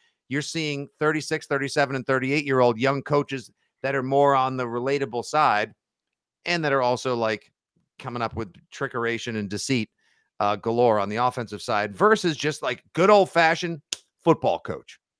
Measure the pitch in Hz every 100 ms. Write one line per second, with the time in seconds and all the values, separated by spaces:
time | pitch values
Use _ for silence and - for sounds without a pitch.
0 | _ _ - 139 139 165 156 143 143 -
1 | 151 156 - 156 - 139 139 151 139 135
2 | 120 131 131 151 143 131 123 113 131 139
3 | - 147 139 135 - _ _ _ 135 139
4 | 131 139 143 135 131 131 120 120 131 151
5 | 135 120 110 151 143 104 107 - _ _
6 | _ _ _ _ - 175 151 139 123 123
7 | 131 120 113 110 _ _ _ _ _ _
8 | 127 120 113 113 107 - _ - 135 123
9 | 117 117 - 110 101 101 - 131 110 _
10 | _ _ _ - 101 104 113 117 123 107
11 | 101 110 123 127 110 104 - 107 104 98
12 | 208 214 175 147 147 147 135 123 _ -
13 | 190 208 180 170 160 160 170 160 - -
14 | _ _ 170 156 120 85 - 69 - -
15 | _ _